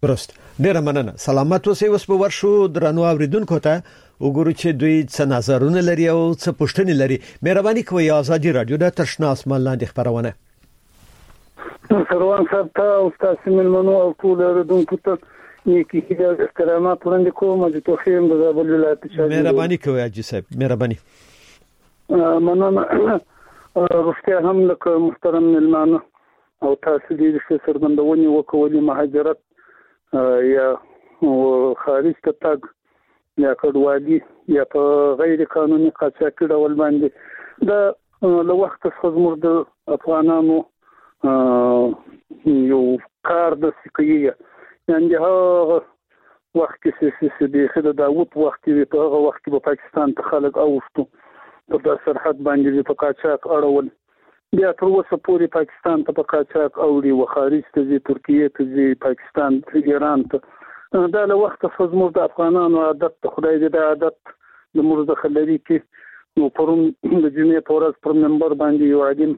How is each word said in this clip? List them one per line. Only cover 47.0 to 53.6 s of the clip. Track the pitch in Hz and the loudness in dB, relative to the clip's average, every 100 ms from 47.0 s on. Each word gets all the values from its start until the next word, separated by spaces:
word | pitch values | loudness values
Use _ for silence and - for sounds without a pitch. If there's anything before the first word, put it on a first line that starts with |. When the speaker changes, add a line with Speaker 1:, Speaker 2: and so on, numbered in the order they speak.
| 147 - | -4 -2
Speaker 2:
چې، | 151 | -6
چې | - 143 143 | -2 -2 0
بیخي | 139 - | 0 0
د | 151 143 | -2 0
داوود | 143 151 170 151 | 0 0 -2 -2
وخت | 151 - | -4 -2
کې | - 147 | -2 0
وي، | 143 | 0
په | 151 | 0
هغه | 156 147 147 | 0 2 0
وخت | - | -2
کې | - | -6
به | 143 - | -4 -2
پاکستان | 143 - - 147 | -4 -4 -4 -2
ته | - - | -4 -4
خلک | 151 143 135 | -2 -2 0
اوښتو، | 151 139 - - 135 _ _ - - _ _ | 0 -2 -4 -8 -8 _ _ -20 -20 _ _
په | 156 | -4
دا | 151 143 | -2 -4
سرحد | - 135 160 139 143 | -4 -4 -4 -4 -2
باندې | 143 139 139 | 0 0 0
به | 135 | -2
په | 143 | -4
قاچاق | 147 135 160 143 - | -4 -2 -4 -4 -2
اړول. | 156 | -2